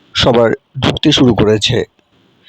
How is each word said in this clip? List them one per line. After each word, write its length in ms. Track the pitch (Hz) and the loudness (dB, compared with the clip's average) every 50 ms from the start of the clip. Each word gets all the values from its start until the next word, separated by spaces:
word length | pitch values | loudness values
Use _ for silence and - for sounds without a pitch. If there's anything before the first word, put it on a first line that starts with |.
| _ _ - | _ _ -6
সবার 360 | - - 139 117 120 117 113 - - _ _ - 135 | -2 0 2 2 2 2 2 0 -4 _ _ -10 -6
ঢুকতে 280 | 117 - 127 - - 151 | -4 -4 -4 -2 -2 0
শুরু 200 | 139 - 135 123 104 | 2 2 2 2 2
করেছে। 420 | 98 107 107 110 104 - - 120 101 - - _ _ _ _ _ _ _ _ _ _ _ | 2 0 0 0 0 -2 -2 -4 -4 -6 -6 _ _ _ _ _ _ _ _ _ _ _